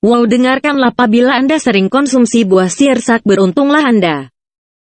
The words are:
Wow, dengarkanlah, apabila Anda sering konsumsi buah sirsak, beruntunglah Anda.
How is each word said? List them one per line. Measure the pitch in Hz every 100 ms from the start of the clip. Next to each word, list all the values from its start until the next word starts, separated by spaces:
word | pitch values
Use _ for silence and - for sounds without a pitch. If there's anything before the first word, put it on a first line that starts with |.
| 202
Wow, | 240 233
dengarkanlah, | 240 254 262 294 285 254
apabila | 226 247 226 247
Anda | 254 269 311
sering | 269 202 190
konsumsi | 254 277 262 233 233 208
buah | 185 185
sirsak, | - 277 254 - 233 208
beruntunglah | 196 190 180 277 294 285
Anda. | 226 175 147 131 _ _ _ _ _